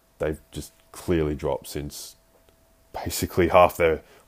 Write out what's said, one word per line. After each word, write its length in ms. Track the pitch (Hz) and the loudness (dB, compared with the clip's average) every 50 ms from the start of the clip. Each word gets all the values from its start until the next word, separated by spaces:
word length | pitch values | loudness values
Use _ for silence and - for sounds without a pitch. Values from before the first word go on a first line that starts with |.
| _ _ _ - | _ _ _ -6
they've 220 | 73 76 78 - - _ | -4 -4 -4 -6 -10 _
just 220 | - 78 - - _ _ _ _ - | -14 -14 -14 -14 _ _ _ _ -20
clearly 420 | - - - 90 80 78 73 76 | -12 -2 0 0 2 2 0 -2
dropped 340 | 67 71 71 67 - - - | -4 -4 -4 -4 -4 -6 -10
since 480 | - 76 73 73 - - - - - _ _ _ _ _ _ _ _ _ _ _ _ _ _ _ - - - | -10 -10 -10 -10 -12 -14 -16 -16 -20 _ _ _ _ _ _ _ _ _ _ _ _ _ _ _ -12 -10 -8
basically 440 | - - - 120 - - - 90 80 | -6 -4 -4 -4 -4 0 2 2 6
half 280 | - 90 90 82 - | 8 6 6 6 4
their, 260 | - 85 80 80 73 - _ - - - | 2 0 0 0 0 -6 _ -20 -10 2